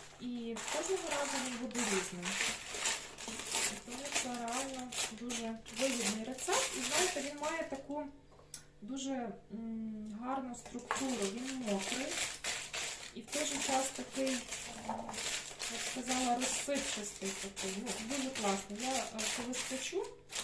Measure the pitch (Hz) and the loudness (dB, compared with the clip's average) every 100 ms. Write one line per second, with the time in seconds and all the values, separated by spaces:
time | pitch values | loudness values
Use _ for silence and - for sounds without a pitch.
0 | - - 247 240 233 226 - 302 320 370 | -12 -8 -4 -2 -2 -2 0 2 2 2
1 | 330 285 285 269 254 233 240 226 214 190 | 2 2 2 2 0 -2 0 2 4 4
2 | 175 175 180 202 - - - - - - | 2 0 0 2 2 0 -2 0 2 2
3 | - - - - - - - 208 233 247 | -2 -8 -6 -4 0 2 2 0 -4 -6
4 | 285 285 262 240 233 247 269 262 254 - | -2 0 0 0 0 0 0 -4 -4 0
5 | - 220 240 233 226 226 - - 269 240 | 0 -2 -4 -2 -2 -4 -6 0 2 4
6 | 202 214 226 262 - 453 - - 247 302 | 2 0 -2 -2 2 4 4 2 4 6
7 | 359 285 269 294 302 320 320 269 - 294 | 6 4 0 0 0 0 0 -4 -4 -4
8 | 285 - - - - - - - 208 269 | -4 -8 -18 -20 -12 -12 -12 -12 -6 -4
9 | 269 254 226 196 - 220 226 226 220 214 | 0 0 0 -4 -8 -6 -4 -2 -4 -4
10 | 214 214 247 269 254 233 - 240 - - | -6 -4 0 0 0 -6 -8 -6 0 0
11 | 262 240 196 226 262 262 226 196 190 254 | 2 2 2 0 -2 -2 2 2 2 2
12 | 285 - - - - - - - - - | 2 0 0 0 -2 -2 -2 -2 -2 -4
13 | - - - 285 302 277 - 262 269 - | -8 -8 -2 0 2 2 4 4 4 0
14 | 254 262 269 254 - - - - 220 226 | -2 2 4 2 0 -6 -6 -6 -4 -4
15 | 233 214 - - - - - 233 - 262 | -4 -2 0 0 -2 -4 -4 -2 -2 0
16 | 240 254 254 240 254 - - 277 - - | 2 4 6 4 4 2 2 2 2 0
17 | 202 - 196 196 196 - 190 196 240 196 | -2 -2 -2 -2 -4 -4 -2 -2 -2 -2
18 | 226 277 262 262 202 196 - 208 254 262 | -2 0 0 2 2 2 0 -2 0 2
19 | 214 220 220 - 240 254 - 262 - 349 | 0 0 0 0 0 -2 -2 -2 -2 -2
20 | 480 - - - | -2 -6 -8 -4